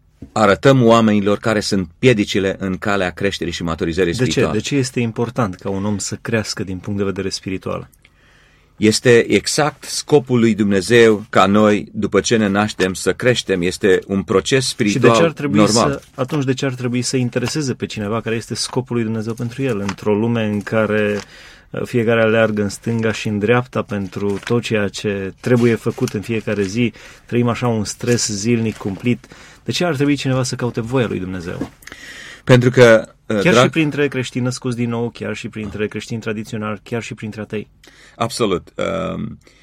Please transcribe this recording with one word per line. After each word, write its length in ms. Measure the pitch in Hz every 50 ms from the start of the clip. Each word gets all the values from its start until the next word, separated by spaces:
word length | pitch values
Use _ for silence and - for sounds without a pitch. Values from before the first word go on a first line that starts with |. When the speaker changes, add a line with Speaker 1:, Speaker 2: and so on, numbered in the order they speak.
| _ _ _ _ - - -
Speaker 1:
arătăm 520 | 113 110 101 98 90 - 139 135 131 120
oamenilor 540 | 113 113 117 113 107 104 104 98 101 101 101
care 220 | - 117 110 104
sunt 300 | 98 - - 98 92 82 - _
piedicile 580 | - 131 123 104 101 - - 104 95 95 90 -
în 180 | 95 95 92
calea 340 | 87 - 107 101 98 95 90
creșterii 420 | 85 - 101 98 95 - - 85 82
și 100 | - 92
maturizării 500 | 85 80 80 95 82 82 85 95 85 85
Speaker 2:
De 120 | - 127
ce? 60 | -
Speaker 1:
spirituale. 280 | - - 117 80 76 107
Speaker 2:
De 60 | 107
ce 120 | - 139
este 240 | 143 131 127 - 131
important 540 | 120 117 110 - 120 117 123 - 123 101 90
ca 140 | - - 101
un 160 | 98 95 98
om 140 | 104 107 98
să 200 | - - - 98 -
crească 420 | - 113 113 101 - - - 107
din 140 | 90 95 90
punct 200 | - - 104 98
de 60 | 101
vedere 240 | 98 95 92 95 95
spiritual? 600 | - - - 101 95 92 - 98 92 87 87 - _ _ _ _ _ _ _ _ _ _ _ _ _ _ _ _ _
Speaker 1:
Este 420 | - 104 107 110 - - 131 120 117
exact 640 | - - 104 101 92 - - - 147 151 147 - -
scopul 540 | - - - - - 151 147 131 - 127 120
lui 160 | 113 117 110
Dumnezeu 720 | 95 110 101 101 98 90 87 120 120 117 113 110 101 107 -
ca 160 | - - 95
noi, 420 | 95 101 104 107 107 107 101 - - -
după 280 | 110 98 95 - 98
ce 160 | - - 123
ne 100 | 113 110
naștem, 480 | 101 98 101 104 107 - - 92 92 95
să 180 | - - 95 87
creștem. 500 | - - 123 123 113 - - 98 90 87
Este 360 | 90 90 - - 101 92 87 -
un 160 | - 98 98 95
proces 440 | - 110 95 95 - 139 135 131
Speaker 2:
Și 100 | - -
de 60 | - 120
Speaker 1:
spiritual 340 | 104 101 139 123 120 117
Speaker 2:
ce 60 | 113 -
ar 100 | - 151
trebui 260 | - 143 147 98 104
Speaker 1:
normal. 340 | 107 101 107 117 110 - 139
Speaker 2:
să, 80 | - - - _
atunci 300 | - 135 131 160 151 135
de 100 | 127 135
ce 100 | 131 -
ar 100 | 139 127
trebui 280 | 123 127 127 120 123 123
să 140 | - -
intereseze 580 | 131 127 120 - 127 120 117 - 156 151 131 113
pe 120 | - -
cineva 340 | 101 - - 107 101 110 113
care 160 | 107 117 113
este 180 | 113 107 - 117
scopul 420 | - - - - 131 127 - 123
lui 80 | 120 117
Dumnezeu 300 | 110 113 110 107 113 113
pentru 280 | 110 123 117 113 - 135
el, 160 | 135 117 101
într-o 360 | 101 101 95 - - 107 104
lume 300 | 101 110 117 117 117 110
în 160 | 107 104 104
care, 580 | 98 - - 110 110 101 107 107 104 104 104 101 - - - - - - - - - _
uh, 120 | - - -
fiecare 360 | - - 123 113 107 117 117
aleargă 420 | 113 110 110 113 113 110 107 104 104
în 60 | 101
stânga 440 | 98 - - 117 117 117 110 113 110
și 160 | - - 113
în 100 | 107 104
dreapta 440 | 98 107 120 123 127 - - 113 107
pentru 580 | - 107 101 98 92 - 104 101 101 101 95 -
tot 180 | - 120 120 107
ceea 260 | - 117 107 101 98
ce 460 | - - - 107 101 98 95 95 87 _
trebuie 340 | - 123 123 120 120 120 113
făcut 380 | 104 - 120 107 - 127 120 -
în 80 | 110
fiecare 420 | 92 - 113 110 104 - 107 101 101
zi, 300 | 95 95 117 123 113 - - - - - - _
trăim 220 | - - 120 120 120
așa 200 | 113 - 127 123
un 160 | 117 110 104
stres 420 | - - - - 120 120 113 -
zilnic 500 | - 107 101 95 117 120 117 113 110 101
cumplit. 500 | - - 107 95 87 98 123 120 123 - - - - - - - - _
De 80 | - 117
ce 120 | - 175
ar 100 | 175 156
trebui 200 | 131 143 143 143
cineva 280 | 135 - 135 131 131 127
să 120 | 127 -
caute 260 | 123 127 120 113 -
voia 260 | 113 113 123 135 120
lui 120 | 98 104 98
Dumnezeu? 520 | 92 90 92 90 82 87 92 - - - - _ - - - - - - - - - - - - -
Speaker 1:
Pentru 260 | - 131 123 120 131
că, 380 | 123 135 123 117 113 110 110 - - _ _
uh, 140 | - 110 104
Speaker 2:
Chiar 140 | 95 170 185
Speaker 1:
drag- 80 | 120 127
Speaker 2:
și 60 | -
printre 400 | 135 165 160 151 139 135 147 143
creștini 360 | 135 131 123 - - 127 120
născuți 320 | 127 123 - - 127 123
din 120 | 113 120 117
nou, 220 | 117 117 120 120
chiar 240 | - - 107 104 107
și 140 | - - 113
printre 380 | 104 110 107 101 90 101 107
creștini 340 | 104 - 110 104 - 120 113
tradiționali, 600 | 104 117 110 107 107 - - 110 107 107 107 101 -
chiar 200 | - 120 117 107
și 120 | - 117
printre 260 | - - 110 104 107
atei. 280 | 104 - - 107 - - _ _ _ - - - - - -
Speaker 1:
Absolut. 520 | - 113 117 - - 120 104 95 82 78 - - - 98 92 87 87 87 87 87
Um, 240 | 87 87 85 85 - _ _ _ _